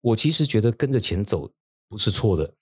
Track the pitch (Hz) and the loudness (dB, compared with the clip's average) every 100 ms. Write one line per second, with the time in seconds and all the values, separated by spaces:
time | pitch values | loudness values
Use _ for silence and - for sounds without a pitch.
0 | 120 110 151 160 147 110 117 117 139 131 | 0 2 2 0 2 2 2 0 0 0
1 | - 92 101 82 - _ _ _ _ 104 | 0 -4 -2 -4 -6 _ _ _ _ -4
2 | - - 113 87 78 _ | -2 0 0 0 -2 _